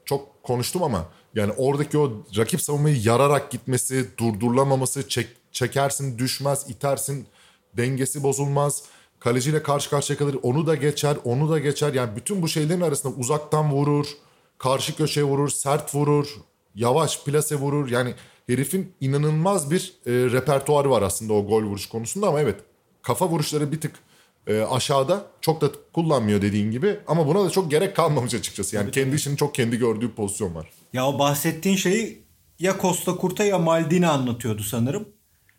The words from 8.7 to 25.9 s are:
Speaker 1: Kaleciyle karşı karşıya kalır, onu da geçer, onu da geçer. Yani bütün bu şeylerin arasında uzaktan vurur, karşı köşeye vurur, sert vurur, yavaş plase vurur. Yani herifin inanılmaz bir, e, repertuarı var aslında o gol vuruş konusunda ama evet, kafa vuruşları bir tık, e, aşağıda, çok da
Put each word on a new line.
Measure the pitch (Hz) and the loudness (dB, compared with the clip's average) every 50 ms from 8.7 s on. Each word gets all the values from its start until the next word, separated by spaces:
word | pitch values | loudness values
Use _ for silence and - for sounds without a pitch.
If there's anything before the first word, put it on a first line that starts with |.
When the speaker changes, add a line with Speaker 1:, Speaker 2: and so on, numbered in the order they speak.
| - - - - - - _ _ _ _ | -2 -6 -10 -16 -20 -20 _ _ _ _
Speaker 1:
Kaleciyle | - 120 123 127 123 151 151 151 - | 0 0 0 2 0 0 0 0 0
karşı | 143 143 139 - - | 0 0 0 0 -2
karşıya | 151 143 - - 143 - | -2 -2 0 -2 -2 -2
kalır, | 147 143 135 127 - | -2 -2 -2 -2 -2
onu | 123 123 156 165 | 0 0 0 0
da | 160 160 | 0 0
geçer, | 135 139 151 143 - 147 143 147 147 - | 0 0 -2 0 0 0 0 0 -2 -2
onu | 120 120 135 156 151 | -2 0 2 2 2
da | 160 151 | 2 0
geçer. | 131 147 139 - 151 143 123 | 0 -2 0 0 0 0 0
Yani | 127 123 113 101 | 0 -2 -2 -6
bütün | - - - 208 190 | -8 -6 -4 -2 -2
bu | 165 | -2
şeylerin | 156 - 160 151 147 185 175 | -2 0 0 0 0 0 0
arasında | 175 156 139 - - 131 123 | 0 0 -2 -2 -4 -6 -6
uzaktan | 135 120 123 151 147 151 - 156 151 151 151 | -4 -2 -2 -2 -2 0 0 0 2 2 2
vurur, | 135 139 147 147 147 147 147 - - - _ _ _ _ _ _ _ | 2 2 2 2 2 0 0 -4 -8 -16 _ _ _ _ _ _ _
karşı | - - 127 135 131 - 151 151 | -4 0 0 0 0 -2 -4 -2
köşeye | - 156 151 - 147 147 | -2 -2 0 0 0 0
vurur, | 139 139 139 147 139 | 2 2 0 0 0
sert | - - - 139 143 151 - - 139 | -2 -2 0 0 0 0 -2 -2 -2
vurur, | 143 147 147 147 147 143 143 - 101 - _ _ _ _ _ - | 0 2 4 2 2 0 -2 -8 -16 -20 _ _ _ _ _ -6
yavaş | 98 117 120 131 160 156 135 - - - | -2 0 2 4 4 2 0 -2 -4 -4
plase | 143 139 151 147 - 151 | -2 0 0 0 0 -2
vurur. | 139 139 143 143 147 143 123 | -2 -2 0 0 0 0 0
Yani | 117 127 123 123 - - - - - _ _ | 0 -2 -2 -2 -6 -10 -16 -20 -20 _ _
herifin | - 123 127 139 - 185 196 185 - - - | -2 0 0 0 0 -2 -4 -4 -6 -8 -4
inanılmaz | 135 131 139 143 147 156 156 156 165 196 202 180 143 139 | -2 0 0 2 2 2 0 2 2 2 2 0 0 0
bir, | 170 185 185 - - _ - | -2 -2 -2 -6 -12 _ -4
e, | 120 | -2
repertuarı | 123 123 127 123 113 127 - 147 143 131 - - 151 143 139 139 | 0 2 2 2 2 2 2 2 0 2 2 2 2 4 4 4
var | 123 107 | 4 4
aslında | 98 95 - - 110 107 107 | 2 2 0 -2 -2 0 2
o | 104 101 | 2 2
gol | 98 110 110 110 | 4 2 2 2
vuruş | 101 101 98 - - | 0 -4 -6 -8 -8
konusunda | - 113 117 110 - 196 214 | -8 -8 -8 -6 -4 -2 0
ama | 190 143 147 | 0 2 2
evet, | 147 113 95 - - _ _ _ _ _ _ _ | 0 0 -2 -4 -10 _ _ _ _ _ _ _
kafa | - - - - 185 170 | -4 -4 0 0 0 0
vuruşları | 165 160 147 - 151 147 147 139 | 0 0 -2 -2 -2 -2 -2 -2
bir | 160 151 | -2 -4
tık, | - - - - _ _ _ _ _ _ _ _ _ | -6 -8 -10 -14 _ _ _ _ _ _ _ _ _
e, | 101 104 110 | -2 0 0
aşağıda, | 110 - 127 123 - - 143 139 131 135 185 202 202 - - _ | 0 0 0 -2 0 2 2 2 2 2 0 -2 -4 -8 -14 _
çok | - 160 156 156 | -2 0 0 2
da | 147 139 - - - _ | 0 -2 -2 -6 -14 _